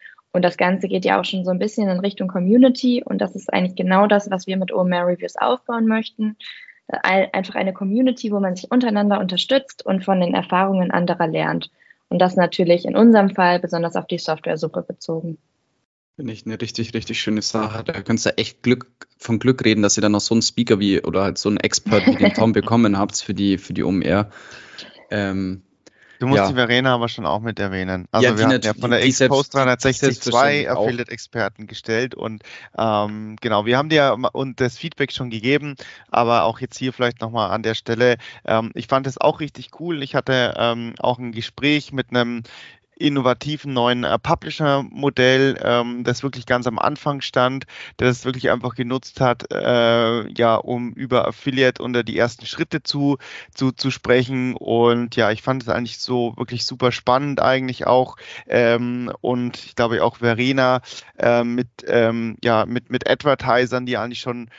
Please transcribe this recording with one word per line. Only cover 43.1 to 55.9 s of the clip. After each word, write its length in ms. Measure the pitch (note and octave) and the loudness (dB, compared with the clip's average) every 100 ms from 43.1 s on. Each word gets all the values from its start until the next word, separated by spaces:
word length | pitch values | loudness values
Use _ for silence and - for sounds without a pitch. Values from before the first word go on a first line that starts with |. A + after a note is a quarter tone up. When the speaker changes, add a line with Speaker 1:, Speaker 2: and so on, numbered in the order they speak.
| C#3+ B2+ B2 D3 D3+ C#3+ | 0 0 0 -4 -8 -4
Speaker 3:
neuen, 300 | B2+ A#2+ B2 | 0 0 0
äh, 160 | D#2 G#2 | 0 -2
Publisher-Modell, 1400 | - E3 D#3 - D3 C#3 B2+ - C#3 C3 B2+ C3 C3+ - | -2 -2 -4 -2 0 0 -2 -4 -2 4 4 4 2 0
ähm, 400 | A2 A#2+ A#2+ A#2+ | 0 0 0 -4
das 180 | B2 B2 | -4 -4
wirklich 240 | C#3 B2+ - | -6 -8 -2
ganz 220 | B2 A#2+ | -2 0
am 100 | A#2 | -2
Anfang 440 | - D3 D3+ C#3 | -2 -2 -4 -4
stand, 440 | - C3+ B2+ C3+ - - - - | -2 0 0 -2 -10 -18 -18 0
der 80 | B2 | 0
das 160 | B2 | 0
wirklich 280 | B2+ B2+ A#2+ | -4 -2 -2
einfach 240 | A#2+ B2 A#2 | 0 -2 -6
genutzt 440 | A#2+ C3 - - | -6 -6 -8 0
hat, 320 | B2+ A#2+ - | 0 0 -4
äh, 800 | - A#2+ A#2+ A#2 A#2 A2+ A#2 G#2 | -4 0 2 4 4 2 -2 -4
ja, 240 | - A#2 A2 | 0 2 2
um 380 | - A#2+ A#2+ | -2 -6 -8
über 340 | - B2+ B2 - | -10 -2 0 0
Affiliate 540 | - C3+ C3 B2+ - | -4 -4 2 2 0
unter 220 | B2 A#2+ | -4 -4
die 140 | A2+ A2 | -2 0
ersten 280 | A#2 - A#2 | 0 -2 -12
Schritte 380 | - E3 D#3 | -8 -6 -6
zu, 340 | - C#3+ C#3+ C3+ - - - | -6 -2 -2 -2 -6 -20 -20
zu, 200 | - C3 | -4 -2
zu 180 | - C3+ | -2 -4
sprechen. 640 | - - B2 B2 C3 B2+ - | -4 2 2 2 -2 -4 -4
Und 600 | - A#2 A#2+ A#2 A#2+ A#2+ | -2 4 4 4 0 0
ja, 160 | G#2 | 2
ich 100 | A2 | 0
fand 220 | - C3 | -2 -4
es 60 | A2+ | -2
eigentlich 280 | F#2 A#2 | -4 -4